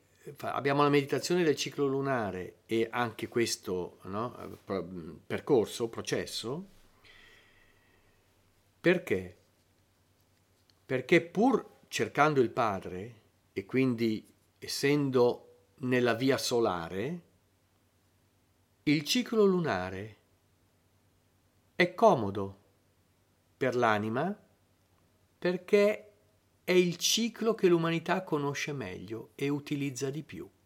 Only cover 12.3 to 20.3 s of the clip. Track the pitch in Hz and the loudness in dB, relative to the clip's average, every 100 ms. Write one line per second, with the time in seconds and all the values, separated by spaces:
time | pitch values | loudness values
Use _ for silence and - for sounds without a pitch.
12.3 | 139 113 127 113 95 87 90 110 117 _ | 4 2 2 -2 -2 -6 -10 -12 -16 _
13.3 | _ _ - 196 - 131 113 117 110 - | _ _ -10 -2 0 0 2 0 -2 -8
14.3 | _ _ _ - - 143 147 139 127 120 | _ _ _ -10 -2 0 2 2 4 4
15.3 | - - _ _ _ 127 127 120 113 131 | 2 -8 _ _ _ 0 2 2 2 2
16.3 | 123 - 120 113 87 82 92 127 175 - | 0 0 0 2 0 -4 -6 -6 -8 -12
17.3 | _ _ _ _ _ _ _ _ _ _ | _ _ _ _ _ _ _ _ _ _
18.3 | _ _ _ _ _ 151 151 147 247 233 | _ _ _ _ _ 0 0 0 -2 0
19.3 | 220 196 180 151 95 92 95 110 - _ | 4 4 4 0 -2 -4 -8 -12 -16 _